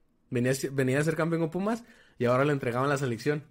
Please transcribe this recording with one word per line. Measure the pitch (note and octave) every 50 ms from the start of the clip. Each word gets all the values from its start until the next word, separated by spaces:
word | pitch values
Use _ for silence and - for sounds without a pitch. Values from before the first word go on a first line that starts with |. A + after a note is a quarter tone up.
| _ _ _ _ _ _
venía, | C3 B2 A#2+ B2+ C3+ C3+ - C3+
venía | C#3 C3+ C3+ B2+ C3 C#3
a | D3+
ser | D#3+ D#3+
campeón | D#3 D#3 E3 E3 E3 E3
con | D#3
Pumas | D#3+ F3+ G3 G#3 A#3 A#3 - - - - - _ _ -
y | B2
ahora | A#2 B2 B2+ C#3
le | D3 D3
entregaban | C3+ B2+ B2 A2+ B2 C3 C#3+
la | D3 C3+
selección. | C#3+ B2+ A#2 A2 - C#3+ D3 D3+ C#3+ -